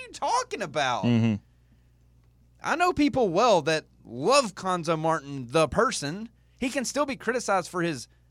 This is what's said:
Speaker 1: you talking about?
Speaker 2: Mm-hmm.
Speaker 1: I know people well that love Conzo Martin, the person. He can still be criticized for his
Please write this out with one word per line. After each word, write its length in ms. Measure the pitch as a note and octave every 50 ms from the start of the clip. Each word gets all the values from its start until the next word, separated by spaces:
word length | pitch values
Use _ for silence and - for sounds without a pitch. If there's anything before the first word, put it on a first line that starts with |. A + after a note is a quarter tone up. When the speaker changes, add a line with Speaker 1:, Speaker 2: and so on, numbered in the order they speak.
| B4+
Speaker 1:
you 60 | A#4
talking 500 | E4 - - D4+ A4 B4+ B4 - G#4 D#4
about? 440 | G3 D#3 B2 D3+ C#3 B2+ A#2+ G#2+ G#2
Speaker 2:
Mm-hmm. 300 | A#2+ A#2+ A2+ A2+ A2+ G#2+ G2+ - _ _ _ _ _ _ _ _ _ _ _ _ _ _ _ _ _ _ _ _ _ _ _
Speaker 1:
I 140 | - E3+ B3
know 180 | D#4+ F4+ F#4 -
people 360 | - D4 C#4+ A3 C4+ A#3+ F#3+
well 320 | D#3 F#3 A#3+ B3 G3+ E3+ C#3
that 220 | D#3 D#3+ D#3 - - _ _ -
love 480 | G2 A2 B2 C#3+ F#3+ C4+ D4 C4 G3+ -
Conzo 440 | - F3+ F#3+ F#3 F3 D#3 D#3+ E3 D#3+
Martin, 480 | D#3 D#3+ D#3+ D#3 C#3 C#3 C#3+ C#3 B2+ A#2
the 180 | B2 E3 D#3+ C#3
person. 600 | - F3+ A3+ C4 G3+ - D3 C#3+ E3 G3+ A3+ A#3 - _ _ _ _ _
He 100 | A#3+ C4
can 160 | - C#4+ A#3+
still 220 | - - C4+ D4 C#4+
be 80 | B3+
criticized 540 | - - G#3+ B3+ B3 - - G3+ F#3 E3 -
for 100 | - F3+
his 260 | E3+ E3+ D#3 B2 - - _ _ _ _